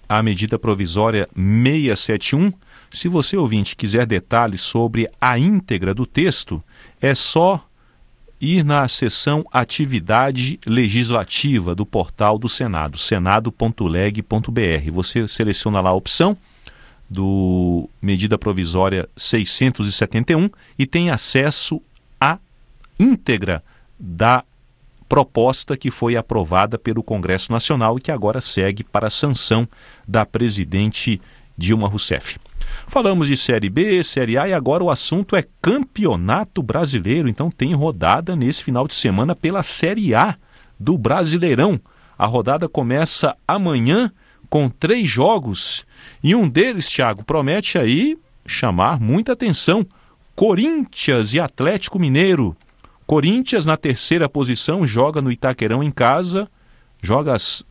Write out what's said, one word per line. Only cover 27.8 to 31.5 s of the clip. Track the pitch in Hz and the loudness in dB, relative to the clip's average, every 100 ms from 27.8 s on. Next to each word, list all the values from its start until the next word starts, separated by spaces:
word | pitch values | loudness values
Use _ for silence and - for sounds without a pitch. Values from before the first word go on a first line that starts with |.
| 113 127 | 0 -2
e | |
que | - | -4
agora | 139 104 120 | -4 -2 -2
segue | - - 95 101 | -4 -2 -2 -2
para | - 104 107 | -4 -4 -2
a | |
sanção | - 147 123 - 110 117 - - - - | 0 0 0 0 0 0 -6 -20 -20 -4
da | 110 104 | -2 0
presidente | 113 120 101 76 95 107 - - 104 - - - | 0 -2 -2 -2 0 0 0 -2 -4 -6 -20 -18